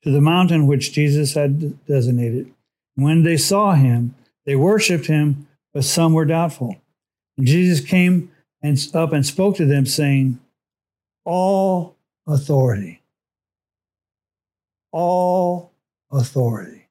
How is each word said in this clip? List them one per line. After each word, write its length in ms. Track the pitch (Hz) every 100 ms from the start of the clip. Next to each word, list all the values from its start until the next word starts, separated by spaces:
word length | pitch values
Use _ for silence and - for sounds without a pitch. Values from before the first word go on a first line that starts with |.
to 80 | 151
the 100 | 139
mountain 460 | 151 175 180 165 143
which 260 | 139 -
Jesus 400 | - 147 143 143
had 500 | 151 143 143 147 139 -
designated, 680 | 139 120 123 117 120 - _ _ _ _ -
when 260 | 143 165
they 120 | 160 156
saw 380 | - 196 208
him, 420 | 160 131 117 120 - _ _ -
they 100 | 135
worshipped 520 | 170 214 - 170 139
him, 400 | 151 151 143 - _ _
but 100 | 143
some 300 | 135 - 165
were 100 | 160
doubtful. 540 | 151 165 170 - 120 95 _ _ _ _ _ -
And 80 | 127
Jesus 400 | 165 180 156 139
came 460 | 185 180 180 - _ _ _
and 160 | 147 139
s-, 180 | - 165
up 160 | 160
and 140 | 151 139
spoke 320 | - 196 196
to 80 | 147
them, 200 | 143 127
saying, 540 | - 147 139 135 120 _ _ _ _ _ _ _ _ -
'All 720 | 180 185 196 196 185 170 _ _ _ -
authority, 760 | 143 - 143 127 101 92 - _ _ _ _ _ _ _ _ _ _ _ _ _ _ _ _ _ _ _
all 800 | 160 175 180 180 185 180 180 170 _ _ _ _
authority.' 760 | 139 117 135 120 107 92 - _